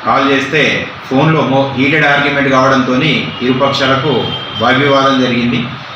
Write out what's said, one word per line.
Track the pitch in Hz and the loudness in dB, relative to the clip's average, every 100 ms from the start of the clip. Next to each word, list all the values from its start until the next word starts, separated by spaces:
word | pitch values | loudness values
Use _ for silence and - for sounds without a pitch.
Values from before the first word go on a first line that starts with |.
| 117 | -2
కాల్ | 127 139 | 0 2
చేస్తే, | 135 131 151 120 - - - - | 0 0 0 0 -2 -6 -10 -2
ఫోన్లో | 131 156 160 | 2 2 2
మో-, | 123 135 135 127 | 2 0 0 0
హీటెడ్ | 143 156 143 | 0 2 2
ఆర్గ్యుమెంట్ | 143 143 139 135 | 2 0 0 0
కావడంతోని | 131 135 131 123 127 156 113 - - | 2 2 2 0 0 0 -2 -4 -4
ఇరుపక్షాలకు | 123 131 139 139 131 127 147 117 92 - - - | -2 0 0 0 0 0 0 -2 -2 -6 -8 -2
వాగ్వివాదం | 117 131 143 139 135 131 | 0 2 2 2 2 2
జరిగింది. | 123 117 120 123 - - - | 0 0 0 -2 -4 -10 -14